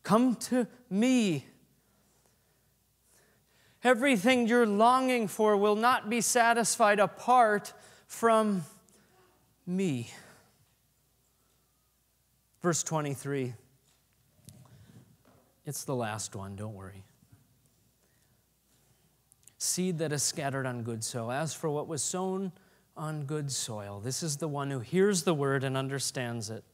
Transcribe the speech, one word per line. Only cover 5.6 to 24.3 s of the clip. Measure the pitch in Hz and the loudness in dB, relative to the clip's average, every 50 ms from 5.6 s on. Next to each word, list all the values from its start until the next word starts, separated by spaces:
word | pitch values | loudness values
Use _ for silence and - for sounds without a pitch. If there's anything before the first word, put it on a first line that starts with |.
| 202 208 208 | 4 2 2
not | 214 226 247 262 220 - 208 | 4 4 2 2 2 0 -2
be | 233 233 | -2 0
satisfied | 196 - - 247 226 233 233 240 226 - - - 233 208 208 202 | 0 2 4 4 4 4 4 2 2 0 2 2 4 4 6 4
apart | 202 185 - - - - 247 254 233 214 208 202 202 - - - - - - - _ | 2 2 0 -6 2 4 6 6 6 6 4 0 -2 -8 -18 -18 -20 -20 -20 -20 _
from | _ - - 226 233 226 220 220 214 202 185 151 - - _ _ _ _ _ _ _ _ _ _ _ _ _ _ _ _ _ _ | _ -8 0 2 4 4 4 4 2 0 -2 -4 -8 -16 _ _ _ _ _ _ _ _ _ _ _ _ _ _ _ _ _ _
me." | 180 180 190 196 175 135 120 117 - - - - - - - _ _ _ _ _ _ _ _ _ _ _ _ _ _ _ _ _ _ _ _ _ _ _ _ _ _ _ _ _ _ _ _ _ _ _ _ _ _ _ _ _ _ _ _ | -4 -2 0 0 0 -2 -2 -6 -10 -14 -20 -20 -20 -20 -20 _ _ _ _ _ _ _ _ _ _ _ _ _ _ _ _ _ _ _ _ _ _ _ _ _ _ _ _ _ _ _ _ _ _ _ _ _ _ _ _ _ _ _ _
Verse | - 175 160 - | -2 -2 0 0
twenty-three. | - - 160 156 147 143 139 - - 139 143 139 131 123 117 - _ _ _ _ _ _ _ _ _ _ _ _ _ _ _ _ _ - - - - - - - - - - - - _ _ _ _ _ _ _ _ _ _ _ _ | -4 -4 -4 -4 -2 -4 -6 -6 -6 -6 -4 -4 -4 -6 -8 -12 _ _ _ _ _ _ _ _ _ _ _ _ _ _ _ _ _ -20 -20 -20 -20 -20 -20 -20 -20 -20 -20 -20 -20 _ _ _ _ _ _ _ _ _ _ _ _
It's | 151 139 - - | -12 -12 -10 -8
the | - 139 | -6 -4
last | 123 117 107 107 104 - - - | -4 -4 -4 -6 -8 -10 -10 -10
one, | 104 98 101 101 | -12 -10 -10 -10
don't | 98 107 110 107 | -10 -12 -12 -12
worry. | 95 95 95 98 95 98 _ _ _ _ _ - _ _ _ _ _ _ _ _ _ _ _ _ _ _ _ _ _ _ _ _ _ _ _ _ _ _ _ _ _ _ _ _ _ _ _ _ _ _ _ _ _ _ - _ _ | -14 -16 -18 -18 -20 -20 _ _ _ _ _ -20 _ _ _ _ _ _ _ _ _ _ _ _ _ _ _ _ _ _ _ _ _ _ _ _ _ _ _ _ _ _ _ _ _ _ _ _ _ _ _ _ _ _ -20 _ _
"Seed | - - - 175 180 185 175 156 | -6 -4 -4 -2 -2 -4 -2 -2
that | 160 151 | -4 -4
is | 147 139 - | -2 -2 -2
scattered | - - 160 143 139 135 135 131 | -4 -4 -4 -4 -4 -4 -4 -4
on | 131 123 120 | -4 -6 -6
good | 113 120 117 113 113 | -6 -6 -6 -6 -8
soil. | - - 123 113 113 | -6 -6 -6 -6 -4
As | 123 139 160 151 - | -4 -4 -4 -6 -6
for | - - 160 | -6 -6 -4
what | 147 147 139 | -4 -4 -6
was | - 165 139 - | -6 -6 -6 -6
sown | - - 180 185 190 190 190 196 185 - - _ _ _ _ _ _ _ | -4 -4 -4 -4 -4 -4 -4 -6 -8 -10 -14 _ _ _ _ _ _ _
on | - 156 156 156 151 143 | -10 -8 -8 -6 -8 -6
good | 135 156 151 147 139 | -6 -6 -6 -6 -6
soil, | 123 - - - 110 107 101 101 101 101 | -6 -6 -6 -8 -8 -10 -10 -10 -12 -10
this | 98 127 131 - 175 | -8 -8 -6 -6 -6
is | 160 | -6